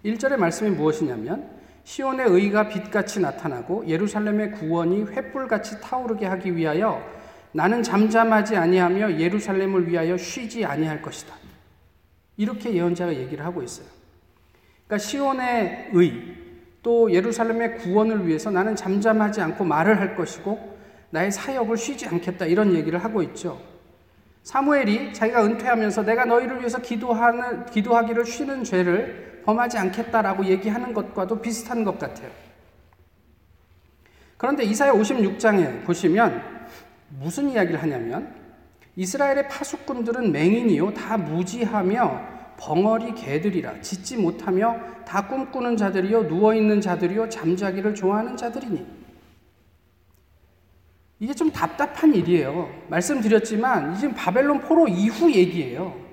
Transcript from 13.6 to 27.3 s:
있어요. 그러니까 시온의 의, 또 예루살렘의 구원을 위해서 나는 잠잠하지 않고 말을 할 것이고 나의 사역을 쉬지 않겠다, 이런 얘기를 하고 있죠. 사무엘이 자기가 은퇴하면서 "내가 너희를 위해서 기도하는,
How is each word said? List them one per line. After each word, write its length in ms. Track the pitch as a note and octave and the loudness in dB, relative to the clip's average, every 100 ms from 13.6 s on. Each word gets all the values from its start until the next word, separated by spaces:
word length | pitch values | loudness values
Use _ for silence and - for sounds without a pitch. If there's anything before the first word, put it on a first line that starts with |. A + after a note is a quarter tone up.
있어요. 240 | - - C3+ - _ _ _ _ _ _ _ _ _ | -10 -12 -20 -20 _ _ _ _ _ _ _ _ _
그러니까 120 | G#3 | -4
시온의 920 | G#3 C#4 C#4 C4 B3 A#3+ F3+ - - | -4 -2 0 0 0 0 0 -4 0
의, 440 | F3+ E3+ A#2 - - - - - _ | 4 4 2 -12 -16 -20 -20 -20 _
또 300 | A#3 A#3 A3+ | 2 4 6
예루살렘의 680 | F3 G#3+ A3+ A3+ A3+ A3+ A3+ | 4 2 -2 0 0 -2 -4
구원을 480 | F3 G3+ A3 G#3+ F3 | 0 2 2 2 0
위해서 240 | D#3 G#3 | 0 0
나는 260 | F#3 G#3 G3+ | 0 0 -2
잠잠하지 640 | F#3+ G3 A3 A3 G#3 G#3 | 0 2 4 4 2 0
않고 240 | E3 E3+ | -4 -2
말을 360 | F3+ D3+ F3+ G#3 | 0 2 4 4
할 160 | G3 F#3 | 2 -2
것이고 640 | D#3 - G3 A3+ - - - - _ | -6 -6 -6 -6 -8 -18 -20 -20 _
나의 220 | D#3+ F#3+ | -2 -2
사역을 440 | G3 - C4+ A3 A3+ | -2 -6 -4 -2 -2
쉬지 300 | C4 C4+ A3+ | -4 -8 -4
않겠다, 400 | E3+ F#3 F3+ E3+ | -4 -4 -4 0
이런 280 | F3+ G#3+ | 2 4
얘기를 280 | E3+ D#3 E3+ | 2 0 -2
하고 200 | A3 G#3+ | -2 -2
있죠. 380 | D#3 - F3 C3 - - _ _ _ _ _ _ | -4 -6 -10 -10 -18 -20 _ _ _ _ _ _
사무엘이 680 | - C4 C#4 C#4+ A3 A3 C#4 | -6 0 4 4 4 0 -2
자기가 320 | - A3+ A#3+ | -2 0 4
은퇴하면서 600 | G#3 A3+ B3+ A#3 G#3+ G#3 | 2 2 0 2 2 0
"내가 200 | G#3 A#3 | 0 2
너희를 360 | B3 A#3+ B3 B3+ | 4 4 2 -4
위해서 200 | A#3+ B3 | -4 -4
기도하는, 840 | - A3+ B3 A3+ A#3+ | -6 -6 -2 4 4